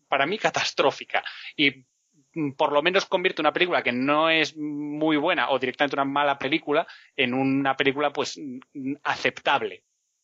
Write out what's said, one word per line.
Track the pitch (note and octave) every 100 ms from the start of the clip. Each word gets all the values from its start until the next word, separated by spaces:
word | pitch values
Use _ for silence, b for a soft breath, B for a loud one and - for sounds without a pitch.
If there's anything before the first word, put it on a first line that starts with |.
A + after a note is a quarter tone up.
| _
para | C#3
mí, | C#3+ G#3+
catastrófica. | D#3+ C#3 - - D3 - - - B B B -
Y, | C#3+ C3+ C3 _ _ _ _
mm, | E3 D3
por | C3+ D3+
lo | D3
menos | E3 F#3
convierte | - F#3+ F3+ F3+
una | D3+
película | D#3+ F3+ C#3
que | C3
no | B2 C3+ D3+ E3
es | D#3+ C#3+ D#3
muy | D3+ D3 D3 D3+ D#3 D3+
buena | D#3+ D#3+ B2
o | C3
directamente | B2+ - C#3+ C#3+
una | C#3
mala | C#3+ C#3+ C#3
película | C3 D#3+ - D3 - B B -
en | B2
una | C3 C3+ C3+ C#3 C3+
película, | C#3 C3+ D3
pues, | C#3 B2 E3+
mm, | D3 B2+ - D3 C3+ C#3+
aceptable. | D3 B2+ C3 - D#3+ C#3 G#2+ F#2 _ _ _ _